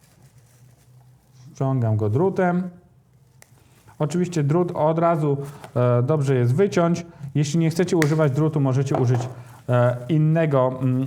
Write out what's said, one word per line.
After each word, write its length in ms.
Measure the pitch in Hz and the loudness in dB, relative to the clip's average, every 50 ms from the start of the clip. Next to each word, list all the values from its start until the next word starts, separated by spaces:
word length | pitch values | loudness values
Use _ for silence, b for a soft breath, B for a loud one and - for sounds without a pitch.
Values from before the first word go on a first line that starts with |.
| _ _ _ _ - - _ - - _ _ _ - - - _ _ _ - - - - - _ _ _ _ - 123 139 160 | _ _ _ _ -20 -20 _ -20 -20 _ _ _ -20 -20 -20 _ _ _ -20 -20 -20 -20 -20 _ _ _ _ -20 -20 -20 -8
Wciągam 440 | - 139 135 135 131 117 110 107 104 | -4 -2 -2 0 0 0 0 0 0
go 120 | 110 104 | 0 0
drutem. 600 | 107 135 180 196 190 190 185 175 175 180 185 180 - - - _ _ _ _ _ _ _ _ _ _ _ - b b b b b b b b b b - | 0 0 0 0 0 0 0 0 0 -2 -4 -6 -10 -16 -20 _ _ _ _ _ _ _ _ _ _ _ -20 b b b b b b b b b b -6
Oczywiście 440 | 151 143 - 180 180 170 175 160 143 | -6 -4 -2 -2 -2 -2 -2 -2 0
drut 280 | 139 151 175 180 175 175 | 0 0 0 0 -2 -2
od 240 | 151 151 156 160 165 | -2 0 0 0 0
razu, 380 | 170 170 170 151 151 147 139 139 143 B B B B B - | 0 0 0 0 0 0 -2 -2 -4 B B B B B -2
e, 280 | 123 123 123 123 120 123 | 0 2 2 2 2 2
dobrze 320 | 139 160 156 139 135 135 | 2 0 0 0 0 2
jest 200 | 127 120 120 127 | 2 2 2 2
wyciąć. 500 | 160 202 202 202 185 170 170 170 170 - B B B B B - | 2 2 2 2 2 2 2 0 -2 -4 B B B B B -2
Jeśli 240 | 147 147 143 - 170 | -2 -2 0 0 0
nie 100 | 165 160 | 0 0
chcecie 280 | 160 - 185 180 190 170 | 0 0 0 0 0 0
używać 340 | 151 143 160 156 156 147 | 2 2 2 2 2 2
drutu, 280 | 123 143 156 156 151 156 | 2 0 0 0 0 0
możecie 360 | 139 135 127 139 135 139 - | 0 0 0 0 0 0 0
użyć, 340 | 131 131 120 127 120 - - B B B B B B B - | 0 2 2 0 0 -2 -6 B B B B B B B 0
e, 280 | 123 123 120 123 123 - - - | 2 2 2 2 0 -2 -2 -2
innego, 720 | 165 151 156 156 160 165 165 156 139 135 127 131 131 127 | 0 2 2 2 2 2 2 2 2 2 2 0 0 -2
mm, 240 | 135 127 127 127 131 | -2 -2 0 -2 -2